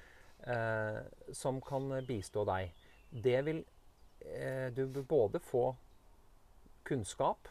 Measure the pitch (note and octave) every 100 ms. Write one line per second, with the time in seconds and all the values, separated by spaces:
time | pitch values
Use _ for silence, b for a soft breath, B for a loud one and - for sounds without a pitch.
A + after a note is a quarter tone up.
0 | B B B B - A#2+ A2+ A2 G#2+ G#2+
1 | - - - - C#3 C3 - C#3 C3+ C3
2 | C3 A2+ - G#2+ G#2 F#2 F#2 - b b
3 | - A#2+ B2 B2 D3 D#3 - - - -
4 | - - - F#2+ C3+ C3 C3 A#2+ C3+ C3+
5 | C3 D3+ G#2 - - B2 B2+ B2+ - -
6 | - - - - - - - - - C#3
7 | G2+ - D3 - -